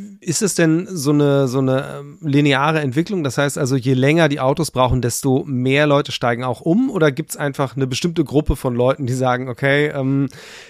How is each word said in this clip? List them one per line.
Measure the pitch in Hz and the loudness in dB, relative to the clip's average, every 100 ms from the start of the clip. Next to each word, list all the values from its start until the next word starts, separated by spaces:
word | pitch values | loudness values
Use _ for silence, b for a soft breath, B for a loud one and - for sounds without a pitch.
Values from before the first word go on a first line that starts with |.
| 202 196 | -16 -12
ist | 190 - | -6 -2
es | 196 - | -2 2
denn | 160 160 202 | 2 2 -2
so | 180 135 | -4 0
eine, | 147 143 139 131 | 2 4 4 2
so | 135 | 0
eine, | 131 131 143 143 | 0 0 -4 -14
ähm, | 143 170 | -16 -10
lineare | 156 139 147 131 151 160 | 0 2 4 2 2 0
Entwicklung? | 143 135 175 190 | 0 -2 -2 -2
Das | 139 147 | -2 -2
heißt | 143 - | -2 -2
also, | 131 135 | -2 0
je | 123 | 2
länger | 131 135 170 156 | 2 4 4 2
die | 139 | 2
Autos | 131 147 151 | 0 0 -2
brauchen, | 127 123 127 | 0 2 2
desto | 117 - 139 131 147 | -2 -2 0 0 0
mehr | 123 131 139 151 | -2 0 2 4
Leute | 143 - | 2 0
steigen | - 123 120 | -4 -2 -2
auch | 127 120 | -4 -4
um? | 156 202 262 | 0 2 2
Oder | 196 151 | 2 0
gibt's | 131 160 - | 0 -10 -6
einfach | 147 135 131 131 | -6 -2 -4 -2
eine | 131 | -4
bestimmte | 127 175 165 | -2 -4 -2
Gruppe | 143 135 151 143 | 0 0 0 -2
von | 131 | -2
Leuten, | 120 123 139 123 | 0 0 0 -2
die | |
sagen, | 131 127 123 131 | 0 0 0 -4
okay, | 120 139 143 147 | -2 0 2 0
ähm, | 143 135 139 139 B B B | -2 0 0 -2 B B B